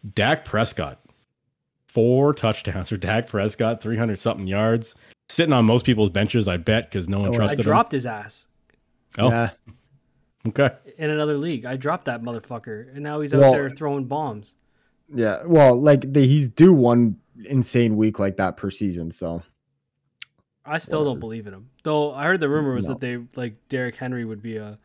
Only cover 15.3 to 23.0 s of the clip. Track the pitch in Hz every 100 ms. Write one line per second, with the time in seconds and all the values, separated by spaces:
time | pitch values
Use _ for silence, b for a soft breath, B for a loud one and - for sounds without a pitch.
15.3 | 92 170 160 135 123 147 143 135 143 131
16.3 | 147 127 - 180 151 120 120 117 - _
17.3 | - 104 135 113 123 113 107 110 107 98
18.3 | 95 92 - 98 - 101 85 82 - 85
19.3 | 85 - _ _ _ _ _ _ _ -
20.3 | _ _ _ - 160 - 160 143 110 113
21.3 | 113 104 95 120 _ 156 151 147 135 156
22.3 | 185 143 151 143 123 - 120